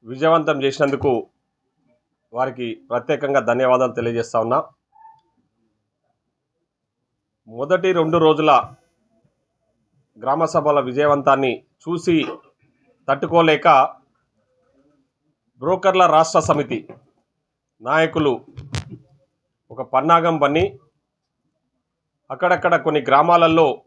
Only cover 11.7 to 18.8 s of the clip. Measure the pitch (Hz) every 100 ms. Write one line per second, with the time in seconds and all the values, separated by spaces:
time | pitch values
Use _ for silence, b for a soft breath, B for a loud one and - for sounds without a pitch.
11.7 | _ 160 170 175 160 110 - _ _ _
12.7 | _ _ _ - 139 156 165 160 151 170
13.7 | 143 139 - _ _ _ _ _ _ _
14.7 | 135 _ _ _ _ _ _ _ _ 139
15.7 | 180 190 185 180 156 160 175 160 147 135
16.7 | 113 - - _ _ _ _ _ _ _
17.7 | _ 117 156 160 160 147 117 - - -
18.7 | -